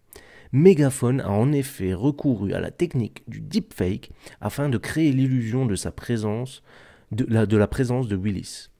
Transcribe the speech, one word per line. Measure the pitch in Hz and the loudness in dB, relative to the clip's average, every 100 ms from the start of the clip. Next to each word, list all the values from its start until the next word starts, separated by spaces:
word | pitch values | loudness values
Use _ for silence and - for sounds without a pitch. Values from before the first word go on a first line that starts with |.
| _ - - - - | _ -20 -20 -20 -4
Megaphone | 127 180 156 139 127 120 131 | 6 8 8 4 2 0 0
a | 95 | 0
en | 101 127 | 2 2
effet | 147 135 - 92 90 | 0 -2 -4 -4 0
recouru | 131 - 143 107 98 | -2 0 -2 -2 -2
à | 90 | -4
la | 85 | -4
technique | - 175 139 107 - - | -4 -2 -2 -4 -8 -16
du | 104 | -14
deepfake | - - - - 92 113 - - - - | -6 -4 -4 -4 -2 -4 -10 -20 -20 -10
afin | 104 - 143 | -8 -4 -2
de | 117 | -2
créer | - 156 160 | -2 0 2
l'illusion | 131 131 127 113 127 127 | 2 2 0 0 0 0
de | |
sa | 92 87 | -2 -6
présence, | - - 117 107 107 131 - _ - - - - | -8 -4 -2 -2 -4 -8 -12 _ -20 -20 -20 -8
de | 110 131 | -4 0
la, | 110 104 | 2 4
de | 107 | 4
la | 101 | 2
présence | - 123 127 120 | 0 -2 -2 -2
de | 98 | -2
Willis. | 104 95 - - - | -2 -4 -8 -16 -20